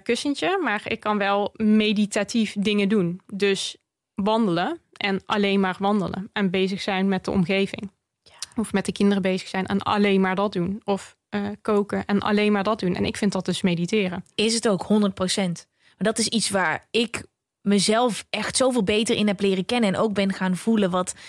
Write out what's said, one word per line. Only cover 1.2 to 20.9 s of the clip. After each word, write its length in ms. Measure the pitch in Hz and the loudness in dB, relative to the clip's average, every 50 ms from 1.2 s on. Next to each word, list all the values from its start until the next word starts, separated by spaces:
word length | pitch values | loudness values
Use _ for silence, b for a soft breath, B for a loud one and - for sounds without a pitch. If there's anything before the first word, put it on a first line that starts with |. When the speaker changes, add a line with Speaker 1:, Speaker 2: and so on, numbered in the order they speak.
| 202 196 202 202 208 - _ | 2 0 0 0 0 -2 _
Speaker 1:
meditatief 960 | - 220 214 214 214 214 214 214 208 208 202 - 220 202 202 - 233 214 196 - 208 | 0 2 4 4 4 4 4 2 2 0 0 0 -2 -2 0 0 -2 0 0 -2 -2
dingen 300 | 190 220 208 208 202 190 | 0 0 2 2 2 2
doen. 320 | 220 208 180 170 175 185 _ | 2 2 2 0 -2 -6 _
Dus 500 | - - 190 202 202 196 185 - - - _ _ _ _ _ _ _ - | -10 -4 0 0 0 0 0 -4 -8 -10 _ _ _ _ _ _ _ -6
wandelen 640 | - 190 214 220 226 233 196 170 170 180 254 339 339 _ _ | -2 0 2 2 2 2 2 2 0 0 -2 -4 -8 _ _
en 300 | - - - 202 196 185 - | -12 -6 -4 -2 -2 -4 -4
alleen 340 | - 220 208 202 202 196 196 | -2 0 0 2 2 2 2
maar 160 | 190 185 180 - | 2 0 0 0
wandelen. 520 | 196 196 208 208 175 - - 190 190 - | 0 0 2 2 0 -2 -4 -6 -8 -6
En 180 | - 214 202 190 | -4 -2 0 0
bezig 300 | 180 190 190 190 202 - | 2 0 0 0 -2 -4
zijn 280 | - - 196 185 190 196 | -4 -2 -2 0 0 0
met 160 | 190 185 - | 0 0 -2
de 60 | - | 0
omgeving. 600 | - 196 175 156 190 196 196 196 - - 208 196 _ _ _ _ _ _ | 0 0 2 2 2 0 0 -2 -4 -10 -12 -14 _ _ _ _ _ _
Speaker 2:
Ja. 100 | _ B B B B B B | _ B B B B B B
Speaker 1:
Of 160 | - 214 - | -6 -4 -2
met 120 | - 196 190 | -2 -2 -2
de 60 | - | -2
kinderen 300 | 185 - 202 202 202 196 | -2 2 2 2 2 2
bezig 260 | 180 190 185 185 - - | 0 0 -2 -2 -4 -4
zijn 180 | - 190 185 | -4 -4 -2
en 160 | - 196 196 | -2 -2 -2
alleen 380 | - - 208 208 202 202 196 190 | 0 0 2 2 4 4 4 4
maar 140 | 190 185 185 | 4 2 2
dat 180 | 185 202 208 | 0 -2 -2
doen. 280 | - 190 170 185 196 220 - | -2 -2 -4 -4 -4 -6 -4
Of, 320 | - 196 190 - - - _ _ - | -4 -4 -4 -4 -12 -20 _ _ -8
eh, 180 | - 208 202 208 208 - | -6 -6 -4 -6 -8 -6
koken 420 | - - 214 208 208 202 - 196 190 | -2 0 0 0 0 0 -2 -4 -2
en 160 | - 202 202 | 0 0 0
alleen 320 | - - 208 208 208 208 | 2 2 0 2 2 2
maar 100 | 208 202 190 | 2 2 0
dat 160 | 208 226 220 | 0 -2 0
doen. 140 | - 180 180 | 0 -2 -2
En 100 | - 202 | 0 -2
ik 120 | - - | -4 -2
vind 160 | - 220 196 | 0 -2 0
dat 120 | - 190 - | 0 -2 -2
dus 180 | - 175 - | -4 -4 0
mediteren. 600 | - 185 175 165 175 175 220 220 196 180 180 190 - _ - | 0 0 0 0 -2 0 0 0 0 -2 -4 -8 -12 _ -4
Speaker 2:
Is 200 | - 208 226 226 | -2 -2 0 0
het 140 | 226 - 233 | 0 0 0
ook, 140 | 196 170 | 0 0
honderd 320 | - - 208 214 208 202 190 | 2 2 2 2 2 2 0
procent. 520 | - 185 180 - 214 196 175 165 - - _ _ _ | -2 -2 -2 0 -2 -2 -2 -4 -6 -10 _ _ _
Maar 180 | _ _ _ - 190 220 | _ _ _ -2 -2 0
dat 60 | 226 233 | 0 0
is 100 | 220 - | -2 -2
iets 220 | - 220 - - | 0 -2 -2 0
waar 360 | 196 190 180 156 151 - _ _ | 0 0 2 0 0 -4 _ _
ik 340 | - 220 240 - - - - - _ _ _ _ _ _ | 0 0 0 0 -4 -10 -12 -12 _ _ _ _ _ _
mezelf 640 | - 202 202 202 175 - 214 226 247 247 190 - - - | 0 2 2 2 4 4 2 4 2 2 0 -4 -8 -8
echt 260 | - 208 214 - - | -6 -6 -4 -2 0
zoveel 280 | - 254 262 247 247 196 | 2 2 2 2 2 0
beter 320 | 196 208 220 233 - 226 | 2 2 0 2 0 0
in 100 | - 208 | 2 2
heb 140 | 208 196 190 | 0 0 0
leren 240 | 202 196 190 185 180 | 0 0 0 0 -2
kennen. 280 | - 240 247 226 196 185 | -2 0 0 0 2 2
En 60 | - | 0
ook 120 | 202 226 | 0 0
ben 200 | 196 208 196 196 | 0 0 0 0
gaan 240 | 185 - 190 185 180 | 0 -2 -2 -2 -2
voelen 340 | 170 - 226 226 214 196 180 | -2 0 0 2 2 2 2